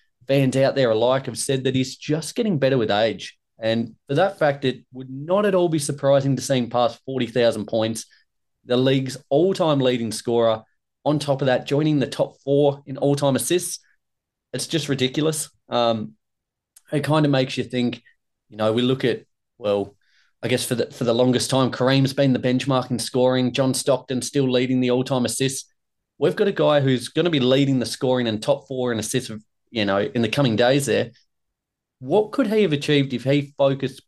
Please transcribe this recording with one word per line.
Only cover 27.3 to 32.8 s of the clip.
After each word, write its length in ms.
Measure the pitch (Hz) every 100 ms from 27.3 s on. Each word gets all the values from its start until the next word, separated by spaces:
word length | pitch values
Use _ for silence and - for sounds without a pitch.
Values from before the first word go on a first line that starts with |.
| 147
leading 380 | 123 135 139 131
the 60 | 117
scoring 440 | - 131 127 120
and 120 | 110
top 240 | 147 139 -
four 240 | 131 123
in 60 | 110
assists, 300 | 107 127 120 107 _ _ _
you 120 | 117
know, 160 | 101 98
in 220 | 107 123
the 80 | 110
coming 260 | 143 135 107
days 300 | 120 139 135
there. 260 | 98 120 - _ _ _ _ _ _ _ _
What 320 | 127 190 214
could 160 | - 226
he 140 | 220
have 100 | 196
achieved 420 | 143